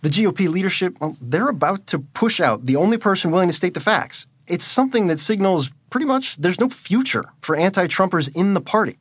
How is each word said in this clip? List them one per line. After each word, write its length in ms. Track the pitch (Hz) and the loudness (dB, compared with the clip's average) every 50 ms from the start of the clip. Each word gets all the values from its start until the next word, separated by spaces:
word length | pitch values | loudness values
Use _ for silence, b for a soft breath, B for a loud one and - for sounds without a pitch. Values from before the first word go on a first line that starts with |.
The 80 | - 151 | -2 -2
G 160 | 143 180 220 | 0 2 0
O 60 | 202 - | 0 2
P 160 | - 196 175 | 0 0 0
leadership, 480 | 160 185 190 190 180 - 190 185 - - | 0 0 0 -2 -2 -2 -2 -4 -4 -4
well, 160 | 147 156 156 - | -6 -6 -6 -8
they're 260 | 131 120 127 165 226 277 | -8 -2 -2 0 0 0
about 380 | 269 156 139 147 196 196 - - | 0 0 0 0 0 -2 -4 -4
to 120 | - 156 | -6 -6
push 420 | 147 - _ - - 226 220 - | -6 -6 _ 0 0 0 2 2
out 240 | 175 135 110 - 123 | 2 2 2 2 0
the 100 | 127 131 | 0 2
only 220 | 139 165 202 226 220 | 2 4 2 2 2
person 340 | - 214 196 190 - 175 | 2 0 0 0 0 2
willing 160 | 160 185 185 175 | 2 4 2 2
to 60 | 160 | 0
state 220 | - - 180 180 | 0 -2 -4 -4
the 40 | 165 | -2
facts. 460 | 139 - 214 160 - - - - - _ _ _ _ - | 0 0 0 0 0 -4 -10 -14 -14 _ _ _ _ -6
It's 180 | 175 170 - | -6 -6 -4
something 420 | - - - 262 262 262 240 208 180 | -4 0 0 0 2 2 2 2 2
that 120 | 165 151 | 0 0
signals 500 | - - 220 202 196 190 185 165 139 131 - _ _ _ | 0 -4 -2 0 2 2 2 2 0 -4 -8 _ _ _
pretty 160 | - 254 311 294 | -6 -4 -2 0
much 280 | 269 262 262 - - - | 0 -2 -2 -6 -10 -2
there's 220 | 143 175 180 180 | -2 -2 0 2
no 100 | 220 262 | 0 -2
future 560 | 262 - - - 180 233 262 262 - 113 73 - _ _ | -2 -6 -6 -2 0 0 0 0 -2 -4 -4 -6 _ _
for 160 | - - 156 | -4 -2 0
anti-Trumpers 720 | 143 165 190 190 202 180 160 - - 190 185 180 170 151 131 | 2 2 2 2 2 0 0 2 0 0 2 2 0 -2 -2
in 240 | 147 165 185 202 196 | -2 0 0 2 2
the 80 | 185 | 0
party. 360 | 135 - - 214 220 139 - _ | -2 0 0 2 2 0 -4 _